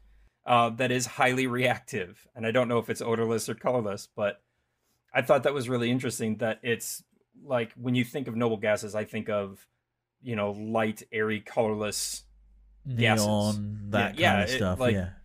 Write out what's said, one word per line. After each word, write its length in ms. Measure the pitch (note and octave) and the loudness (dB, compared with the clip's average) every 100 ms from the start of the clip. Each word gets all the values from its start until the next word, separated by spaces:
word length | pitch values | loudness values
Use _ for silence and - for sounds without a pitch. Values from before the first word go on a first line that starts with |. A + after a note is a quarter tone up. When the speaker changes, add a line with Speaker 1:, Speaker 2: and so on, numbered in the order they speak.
| - - _ _ - | -20 -20 _ _ 2
Speaker 1:
uh, 240 | A#2+ A#2 | 4 4
that 220 | A2+ B2+ | 2 0
is 140 | B2+ A#2+ | 0 -2
highly 400 | - B2+ B2+ B2+ | 0 2 2 0
reactive, 840 | B2 B2+ A2+ - A2+ F2+ - _ A#2+ | 0 0 0 -4 -8 -8 -12 _ -6
and 100 | A2+ | 0
I 60 | |
don't 160 | B2 A#2+ | 2 2
know 100 | A#2 | 0
if 100 | A2+ | -2
it's 120 | A2 | -4
odorless 460 | A#2 A2+ A2+ A2+ - | -2 0 0 -2 -4
or 60 | |
colorless, 520 | A2+ - B2 G#2+ G#2 - | -4 -2 0 -2 -6 -10
but 280 | - G2+ - _ _ _ _ _ _ _ | -4 -4 -4 _ _ _ _ _ _ _
I 100 | C3 | 0
thought 200 | C3 C#3+ | 4 4
that 100 | C#3 | 2
was 140 | C#3+ A#2+ | -2 -2
really 220 | B2 A#2+ | 0 0
interesting 460 | C3 C3 - A2+ G#2+ | 0 -2 -4 -4 -2
that 240 | A2+ G#2+ | -2 -2
it's, 400 | B2+ A2+ - - - _ _ - | -2 -4 -4 -12 -14 _ _ -18
like, 280 | C#3+ B2 A2+ | -4 -2 -2
when 220 | B2 B2 | -6 -2
you 100 | B2+ | 0
think 240 | B2 D3 B2 | 0 -4 -6
of 80 | A2+ | 0
noble 220 | A#2+ G#2+ | 0 0
gases, 360 | G#2+ G#2 G#2 | 0 0 -2
I 100 | G#2 | -6
think 240 | G2+ A2 G#2+ | -6 -6 -4
of, 380 | G#2 G2 G2 _ _ _ _ _ _ | -2 -4 -10 _ _ _ _ _ _
you 140 | C3 G#2+ | -6 -2
know, 140 | G2+ | -2
light, 500 | G2+ A2 A2+ A2 G#2+ - | -4 -2 0 0 -2 -6
airy, 300 | A2 A2 G#2+ | -2 0 -2
colorless 840 | - C3+ A2 G#2+ G#2+ - - - - - - - - - C#3+ A#2 | -4 0 0 0 -2 -4 -6 -8 -14 -20 -20 -20 -20 -18 -6 2
gases. 300 | A#2 G#2+ G#2 | 4 4 4
Speaker 2:
Neon, 600 | G#2 G#2 G#2 G#2 - G2+ | 2 2 0 -4 -8 -2
that 280 | G#2 G2+ D#3+ | 0 0 2
Speaker 1:
Yeah, 140 | E3+ | 4
Speaker 2:
kind 100 | G#2 | 4
of 60 | G#2+ | 2
Speaker 1:
yeah, 40 | |
it, 40 | C3 | 0
Speaker 2:
stuff, 220 | F#2+ F#2 | 0 2
Speaker 1:
like, 140 | B2 | 2
Speaker 2:
yeah. 140 | G2 F#2 - | 2 -2 -8